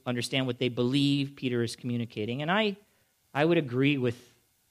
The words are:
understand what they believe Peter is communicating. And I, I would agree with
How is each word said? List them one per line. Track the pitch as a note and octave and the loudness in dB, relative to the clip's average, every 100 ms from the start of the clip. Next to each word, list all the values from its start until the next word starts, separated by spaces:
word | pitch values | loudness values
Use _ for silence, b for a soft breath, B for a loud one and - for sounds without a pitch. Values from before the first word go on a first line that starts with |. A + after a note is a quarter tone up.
| - | -6
understand | B2 A#2 C#3 C3 | -4 -2 -2 -2
what | A#2+ | 0
they | B2+ | -2
believe | A#2+ B2 C#3 C#3+ C#3+ C#3 | 0 0 2 2 2 -2
Peter | C#3 C3+ A#2+ | -6 -4 -2
is | A2+ | -2
communicating. | - B2+ A#2+ A2+ - G#2+ B2 | -4 -6 -4 -6 -6 -6 -4
And | D3+ | -2
I, | G3 G#3+ G3 _ _ _ _ _ | 0 0 -4 _ _ _ _ _
I | C3+ | 0
would | D#3+ E3+ | 2 2
agree | C#3 B2 C#3 C#3+ | 2 2 2 4
with | B2 B2 - _ _ _ _ | 0 -2 -8 _ _ _ _